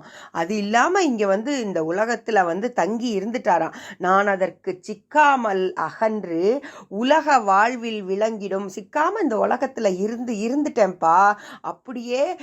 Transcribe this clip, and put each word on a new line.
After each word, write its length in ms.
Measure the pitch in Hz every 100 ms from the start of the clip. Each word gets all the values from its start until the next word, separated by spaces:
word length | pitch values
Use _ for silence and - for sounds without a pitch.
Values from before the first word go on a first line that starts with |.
| - - -
அது 260 | - 170 214
இல்லாம 440 | 202 226 294 392
இங்க 240 | 339 226 202
வந்து 360 | 190 226 277
இந்த 220 | 214 170
உலகத்துல 640 | 160 180 226 226 - 208 175
வந்து 280 | 170 240
தங்கி 460 | 240 175 226 247 196
இருந்துட்டாராம். 540 | 202 233 - 170 160 - - 196
"நான் 300 | 180 190 208
அதற்கு 520 | 196 180 - - 185
சிக்காமல் 920 | - 208 _ 302 294 269 220 190 185
அகன்று 880 | - 160 - 220 220 185 165 190 277 285 - 196
உலக 520 | 196 254 311 285 269
வாழ்வில் 640 | 202 190 226 254 233 214 185
விளங்கிடும்." 640 | 190 220 220 196 190 196 202
சிக்காம 460 | 196 294 330 427
இந்த 160 | 320 214
உலகத்துல 600 | 196 240 262 262 214 185
இருந்து, 360 | 208 233 240
இருந்துட்டேன்ப்பா. 1040 | 208 226 277 302 - 190 175 165 170 202 208 - -
அப்படியே, 760 | - 170 - 247 240 254 311 349